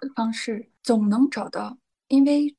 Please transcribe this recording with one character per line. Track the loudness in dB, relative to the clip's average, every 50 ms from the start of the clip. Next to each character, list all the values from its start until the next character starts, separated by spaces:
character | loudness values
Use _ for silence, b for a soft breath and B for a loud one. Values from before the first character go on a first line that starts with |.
| -12 -8 -6
方 | -4 -4 -4 -4
式？ | -6 -6 -8 -8 -8 -10 _ _ _ -2
总 | 0 0 2 2 2
能 | 2 2 2 2
找 | 0 -2 -10 -8
到， | -8 -8 -10 -10 -12 -18 _ _ _ _ _ 0
因 | 2 4 4
为 | 4 4 2 0 -2 -4